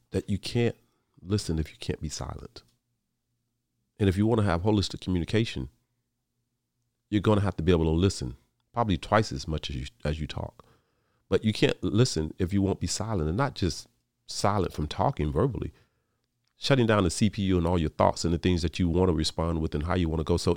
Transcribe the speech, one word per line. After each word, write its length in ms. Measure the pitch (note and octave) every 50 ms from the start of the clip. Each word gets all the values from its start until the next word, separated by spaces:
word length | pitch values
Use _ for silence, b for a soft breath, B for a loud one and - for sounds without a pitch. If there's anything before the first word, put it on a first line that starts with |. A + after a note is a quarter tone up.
| _ _
that 180 | - F#2+ - -
you 80 | G2+ F#2+
can't 380 | - - - A#2+ A#2+ A2+ - _ _ _ _ _ _ _ _ _ -
listen 360 | E2+ G2+ G#2+ - - E2 D#2+
if 120 | D2+ -
you 60 | - -
can't 220 | - - - -
be 80 | - D#2
silent." 540 | - - - - - - - - - - - _ _ _ _ _ _ _ _ _ _ _ _ _ _ _ _ _ _ _ _ _ _ _ _ _ _ -
And 100 | G#2+ G2
if 80 | F2+
you 100 | F#2 G#2
wanna 160 | A2 A#2+ A2+ G#2
have 200 | G2+ E2+ F2 F2
holistic 380 | G#2+ G#2+ G#2 F#2 - - -
communication, 720 | - - F#2 F2 D#2+ - - G#2+ A#2 - - - C2 - - _ _ _ _ _ _ _ _ _ _ _ _ _ _ _ _ _ _ _ _ _ _ _ _ _ _ -
you're 120 | G#2 G#2 F2
gonna 180 | A2 G#2+ G2+
have 160 | G2+ G2 F2
to 60 | - D#2+
be 100 | F2 F#2
able 120 | E2 D#2+
to 60 | D#2+
listen 460 | D#2+ E2 F#2 G2+ - - - B1+ C2 - _ _ _ _ _ _ -
probably 260 | A#2+ A#2+ A2 F2+ D#2
twice 340 | - - G2+ G#2+ A2 - -
as 160 | C#2 - -
much 220 | D#2+ D2+ - -
as 60 | D#2
you, 100 | B1+ C2 - - _ -
as 160 | D2+ D2+ D#2
you 60 | D#2
talk. 380 | C#2 - - - - - - - _ _ _ _ _ _ _ _ _ _ _ _ -
But 160 | G2 F#2 -
you 80 | A2 G#2
can't 300 | - - C3+ - - -
listen 520 | F#2 - G#2 B2 - - D#2+ D#2+ D#2 - -
if 140 | F#2+ F2 F#2+
you 80 | G2+ G2
won't 180 | F#2+ G2+ -
be 60 | -
silent, 420 | E2+ - - G2+ A2 A2 F#2 D2+ D#2
and 80 | E2
not 180 | G#2 C#3 C3+ -
just 340 | - G2+ E2+ D2+ - - _ _ _ _ _ _ _ _
silent 460 | - - - - G#2+ G2+ G#2 F2 - -
from 120 | - D#2
talking 460 | D2 - - F#2+ C3 C#3 - D2+ D2+ C#2
verbally. 400 | D2+ A2 C#3+ A#2 - - - - _ _ _ _ _ _ _ _ _ _ _ _ _ _ _ _ -
Shutting 280 | - - C#3 C3 A#2+
down 180 | A2 A2 G#2 G2
the 60 | E2+
C 180 | - - A2+ G2+
P 120 | - - G2
U 160 | F#2 F#2 F2+
and 80 | E2+
all 120 | E2+ F2+ F2
your 120 | D#2+ D2+
thoughts 340 | - - F#2+ F#2+ - - -
and 80 | E2+ E2+
the 60 | E2
things 240 | - F#2 F2+ E2+ E2
that 160 | E2 - -
you 100 | F2+ E2
wanna 240 | E2 F2 F#2 F#2 E2+
respond 480 | D#2 D#2 - - - E2 E2 E2+ D#2+
with 140 | D#2+ D#2+ -
and 100 | D2+ D2+
how 100 | E2+ F2
you 140 | F#2 E2+ D#2+
wanna 160 | D#2 D#2+ D#2+
go. 120 | - F2
So 200 | E2 - F#2+ F2+